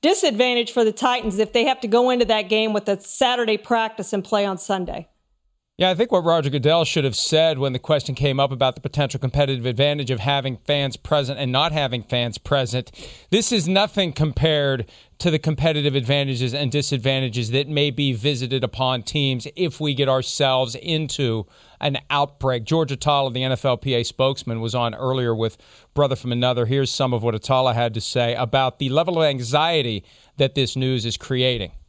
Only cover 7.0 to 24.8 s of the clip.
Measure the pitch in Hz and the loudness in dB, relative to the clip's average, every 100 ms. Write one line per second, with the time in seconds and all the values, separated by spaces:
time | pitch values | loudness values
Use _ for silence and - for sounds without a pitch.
7 | 135 110 - 156 165 143 135 127 - 151 | 0 0 0 4 4 2 -2 -4 0 0
8 | - 131 139 135 139 131 131 - 143 - | 0 -2 0 2 0 2 0 0 -6 -2
9 | 139 135 131 143 143 131 120 117 143 147 | -2 0 -2 0 0 0 -2 0 0 0
10 | 127 127 107 139 135 123 - 147 139 - | -2 -2 0 0 -2 -6 -2 -2 0 -6
11 | - 151 131 139 135 127 160 151 139 120 | 0 0 0 -4 -2 0 2 0 -2 -4
12 | 104 123 120 104 - 143 127 123 - - | -4 -2 -2 -6 -2 0 0 -4 -6 -14
13 | - - - 202 - 233 160 190 208 - | -18 -20 -2 0 2 0 2 2 2 0
14 | 185 - 156 127 160 151 143 131 110 - | -2 0 -2 2 2 2 0 -2 -4 -12
15 | _ _ 175 156 156 151 151 151 143 139 | _ _ 0 0 0 0 0 2 0 0
16 | 120 143 139 123 127 131 139 147 139 135 | 0 0 0 -2 -2 -2 0 0 0 -2
17 | 120 135 131 113 110 123 143 151 147 123 | 0 0 -2 -2 -2 -2 0 0 0 0
18 | 139 120 127 135 123 131 123 - 131 127 | -2 0 -2 -2 -2 -2 -4 -2 -2 -2
19 | 107 151 139 127 135 - 175 - 151 135 | -4 -2 0 -2 -6 -4 -4 -2 -4 0
20 | 139 131 123 - 139 131 127 117 - 156 | 2 2 0 0 2 2 0 -4 -4 -2
21 | 151 - 135 113 101 _ - _ 147 135 | -2 -2 -2 -2 -6 _ -20 _ -4 -4
22 | - 143 143 _ 135 127 107 160 151 135 | -2 0 0 _ -2 -2 0 0 0 -2
23 | - 143 135 123 131 127 139 123 135 123 | 0 0 0 -2 -2 0 0 0 0 -2
24 | 117 - 131 135 - 113 113 120 | -2 0 0 0 -6 -4 -2 -2